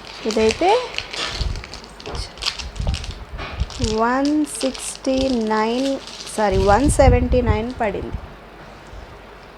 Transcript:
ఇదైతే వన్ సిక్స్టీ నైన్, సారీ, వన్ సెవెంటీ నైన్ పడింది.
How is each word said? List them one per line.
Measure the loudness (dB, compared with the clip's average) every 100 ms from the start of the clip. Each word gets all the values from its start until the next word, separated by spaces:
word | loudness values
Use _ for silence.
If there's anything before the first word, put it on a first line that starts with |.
| -16 -8 -2
ఇదైతే | 2 2 4 4 4 0 -6 -8 -8 -6 -4 -4 -6 -10 -14 -16 -16 -10 -10 -10 -8 -6 -6 -8 -6 -4 -4 -6 -12 -12 -10 -8 -6 -6 -2 0 2
వన్ | 2 2 2 2 0
సిక్స్టీ | -2 -4 -4 -8 -6 -2 0 2
నైన్, | 2 2 2 2 0 0 -2 -6 -14 -8 0
సారీ, | 2 4
వన్ | 6 6 6
సెవెంటీ | 6 8 8 4 2
నైన్ | 4 2 0 -2
పడింది. | -2 -2 -6 -8 -12 -18 -20 -20 -20 -20 -18 -18 -18 -20 -20 -20 -20